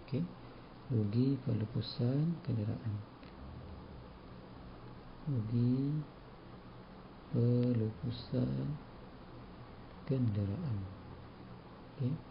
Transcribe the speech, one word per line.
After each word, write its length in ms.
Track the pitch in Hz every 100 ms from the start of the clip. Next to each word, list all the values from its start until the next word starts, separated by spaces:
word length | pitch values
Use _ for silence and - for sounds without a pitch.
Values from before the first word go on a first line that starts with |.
Okey. 240 | - 131 175 - - - - - -
Rugi 480 | 117 104 113 131 135 -
pelepasan 880 | 110 104 - - - 123 139 160 160
kenderaan. 520 | - 113 107 110 113 104 104 - - - - - - - - - - - - - - - - - - - - - 151
Rugi 720 | 131 107 120 120 131 139 151 147 - - - - - - - - - - - -
pelepasan 1400 | 123 120 123 123 120 110 110 123 113 - 127 127 135 139 151 - - - - - - - - - - - -
kenderaan. 760 | - 135 120 101 101 104 165 104 95 95 - - - - - - - - - -
Okey. 160 | 127 160 -